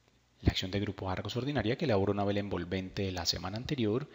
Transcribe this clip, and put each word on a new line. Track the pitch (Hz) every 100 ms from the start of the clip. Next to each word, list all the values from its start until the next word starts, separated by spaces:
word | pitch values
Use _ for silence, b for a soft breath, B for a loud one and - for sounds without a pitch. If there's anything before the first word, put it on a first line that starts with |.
| _ _ _ _
La | -
acción | - 92
de | 98
Grupo | 101 98 95
Argos | 92 104 120
Ordinaria, | 127 143 104 127
que |
elabora | 151 101 98
una | 101
vela | 101 101
envolvente | 101 95 87 92 92 -
de | 98
la | 90 85
semana | - 87 107
anterior | 127 143 107 117 151